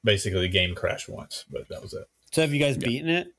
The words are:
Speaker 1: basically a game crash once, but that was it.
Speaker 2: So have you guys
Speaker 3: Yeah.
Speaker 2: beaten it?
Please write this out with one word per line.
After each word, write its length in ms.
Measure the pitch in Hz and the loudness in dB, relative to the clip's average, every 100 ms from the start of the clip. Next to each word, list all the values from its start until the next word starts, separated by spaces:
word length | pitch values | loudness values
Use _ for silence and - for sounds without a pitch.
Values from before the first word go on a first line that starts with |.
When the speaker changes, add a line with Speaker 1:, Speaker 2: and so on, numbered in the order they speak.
Speaker 1:
basically 400 | 113 101 107 92 | 4 2 2 2
a 40 | 92 | 4
game 260 | 92 90 | 4 2
crash 340 | 87 - - - | 0 -4 -4 -8
once, 360 | - - - - | -12 -12 -14 -10
but 180 | - - | -12 -10
that 120 | - | -14
was 140 | - | -12
it. 100 | - - _ _ | -14 -14 _ _
Speaker 2:
So 100 | - | 0
have 100 | 156 | 2
you 80 | 143 | 4
guys 160 | 143 127 | 2 2
Speaker 3:
Yeah. 100 | 120 | 0
Speaker 2:
beaten 200 | 123 165 | -2 0
it? 200 | 175 175 | -2 -2